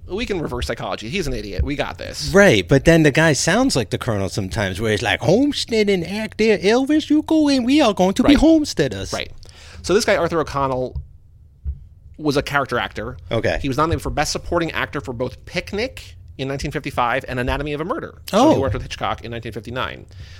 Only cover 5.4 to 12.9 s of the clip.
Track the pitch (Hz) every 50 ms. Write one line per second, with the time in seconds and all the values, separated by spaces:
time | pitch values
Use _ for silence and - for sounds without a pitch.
5.4 | 277 294 277 - - - 233 220 214 202 202 185 165 160 190 214 220 214 - -
6.4 | 214 226 214 175 160 196 220 247 269 262 302 311 294 - 294 302 302 - 320 320
7.4 | 302 285 277 269 233 240 277 302 294 226 202 - 180 185 196 - 254 269 285 240
8.4 | 240 320 330 320 302 - - - 151 131 95 98 95 - - 98 69 - - -
9.4 | - - - - - - - - - - 175 220 233 - 208 151 165 165 170 165
10.4 | 143 - - 139 139 135 131 127 127 127 - - - - - - - - - -
11.4 | - - - - - - - - - - - - - - - - 151 151 131 143
12.4 | 135 - 143 143 135 - 123 117 101 98